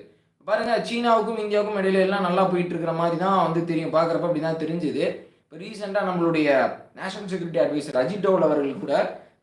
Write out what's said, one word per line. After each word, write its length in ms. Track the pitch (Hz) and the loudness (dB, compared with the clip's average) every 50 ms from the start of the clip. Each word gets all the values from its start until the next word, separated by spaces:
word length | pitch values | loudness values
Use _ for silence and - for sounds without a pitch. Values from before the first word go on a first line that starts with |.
| - - _ _ _ _ _ _ - | -14 -20 _ _ _ _ _ _ -4
பாருங்க, 340 | - 214 - 226 247 233 208 | -2 -2 0 0 0 0 -2
சீனாவுக்கும் 640 | 175 180 233 233 240 240 226 226 208 220 226 220 | -2 -2 -2 0 2 2 2 2 2 0 -2 -4
இந்தியாவுக்கும் 400 | 214 208 208 208 202 214 214 196 | -4 -2 0 0 0 0 -2 0
இடையில 200 | 190 190 190 190 | 0 2 4 4
எல்லாம் 220 | 190 190 202 202 | 2 2 2 0
நல்லா 220 | 185 175 180 190 190 | 0 0 2 2 2
போயிட்டு 260 | 185 180 175 175 - | 2 2 0 0 -2
இருக்கிற 220 | 175 165 165 165 | -4 -4 -2 -2
மாதிரி 240 | 165 165 170 170 170 | -2 0 0 0 0
தான் 260 | 160 180 190 196 185 | 0 0 2 2 2
வந்து 220 | 170 160 165 170 165 | 2 2 2 0 0
தெரியும், 280 | 170 165 156 160 147 | 0 -2 -2 -2 0
பார்க்குறப்ப 360 | 156 160 170 165 160 151 165 170 | 2 2 2 2 0 0 0 0
அப்படி 120 | 156 151 | 0 0
தான் 160 | 156 165 160 | 0 -2 -2
தெரிஞ்சுது. 480 | 160 156 156 170 170 156 139 123 135 170 202 - - - - _ _ | -2 -4 -4 -4 -2 -2 -2 -2 0 -2 -2 -4 -6 -14 -20 _ _
இப்போ 180 | _ _ 151 | _ _ -18
ரீசெண்டாக 520 | 165 185 214 - 190 208 196 196 208 190 185 | -16 -14 -14 -12 -10 -8 -4 -2 -2 0 0
நம்மளுடைய 400 | 180 175 170 165 160 156 151 143 139 127 120 113 - - - - - | 0 2 2 2 2 2 4 4 4 4 4 2 -2 -6 -16 -20 -14
நேஷனல் 340 | - 165 190 196 214 202 180 | -12 -10 -10 -10 -10 -8 -6
செக்யூரிட்டி 300 | 185 175 170 165 160 170 | -6 -6 -6 -2 0 0
அட்வைசர் 420 | 156 - 147 151 135 - - 127 | 0 2 0 -4 -4 -2 0 0
அஜித் 240 | 135 160 202 202 180 | 0 0 -2 0 2
டோவல் 180 | 196 190 170 | 2 4 4
அவர்கள் 360 | 160 151 147 143 143 139 127 - | 4 4 2 2 0 -2 -2 -4
கூட 420 | - - 139 175 214 - - - - - _ _ | -4 0 0 2 0 0 -4 -10 -16 -20 _ _